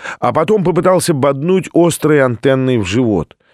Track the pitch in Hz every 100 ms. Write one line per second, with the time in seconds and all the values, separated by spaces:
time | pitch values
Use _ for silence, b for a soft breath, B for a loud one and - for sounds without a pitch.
0 | B B 120 120 160 214 180 175 175 180
1 | - 147 143 139 160 190 - - 170 -
2 | 151 151 131 113 139 135 131 123 92 110
3 | 120 95 76 _ b